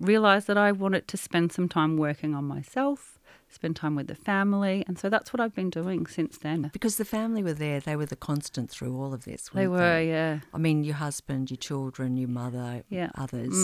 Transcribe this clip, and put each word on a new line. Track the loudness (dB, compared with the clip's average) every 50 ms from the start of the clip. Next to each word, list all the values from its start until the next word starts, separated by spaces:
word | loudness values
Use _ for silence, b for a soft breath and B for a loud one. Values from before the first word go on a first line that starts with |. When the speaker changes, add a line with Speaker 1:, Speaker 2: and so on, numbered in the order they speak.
Speaker 1:
realised | 2 4 4 6 8 8 6 6 4 2
that | 4 4
I | 6 4
wanted | 4 4 2 2 2 0 0 -4
to | -8
spend | -8 -6 0 2 2 2 2
some | 2 0 0 2
time | 2 4 4 4 4 2
working | 2 2 0 -2 -2 -2 -2
on | -2 -2
myself, | -4 -4 -6 -8 -4 -2 0 2 2 0 -2 -6 -18 -20 _ b b b b b b
spend | -14 -6 -4 -4 -4
time | -2 -2 -2 0
with | -2 -2
the | -6 -8
family. | -6 -2 0 2 2 4 2 2 2 2 2 2 0 -2 -4
And | -4 -4
so | -2 0
that's | 0 0 0 -2
what | -2 -2
I've | -2 -2 -2
been | -2 -2 -2
doing | -2 -2 -2 -2 -2 -2 -4
since | -4 -2 -4 -4 -4 -4 -6
then. | -6 -4 -2 -2 -4 -4
Speaker 2:
Because | -4 -2 -2 0 0
the | 0 -4
family | -2 -2 -2 -2 0 0 0
were | 0 -2
there, | -2 -2 -2 -2 -2 -2
they | -2 -2 -2
were | -2 -2
the | -4 -6
constant | -8 -4 -2 -2 -2 -2 -4 -6 -6 -6 -6
through | -6 -8 -6 -6 -4
all | -4 -4 -6
of | -6 -8 -10
this, | -10 -12 -12 -10 -4
Speaker 1:
They | 0 0 2 2
Speaker 2:
weren't |
Speaker 1:
were, | 4 4 4 4 4
Speaker 2:
they? | 4 2 2
Speaker 1:
yeah. | 2 2 2 0 0 -2 -6 -8 -4
Speaker 2:
I | 0
mean, | 2 4 4 2
your | 2 0 -2
husband, | -4 -4 -4 -6 -6 -6 -4 -4 -4 -4 -4
your | -6 -8
children, | -8 -6 -4 -4 -4 -6 -6 -4 -2 -2 -2
your | -2 -2 -2
mother, | -4 -4 -4 -6 -6 -6 -6 -6 -8 -10 -8 -6
Speaker 1:
Yeah. | -4 -4 -4 -4 -4
Speaker 2:
others. | -6 -6 -6 -4 -4 -4 -2 0 2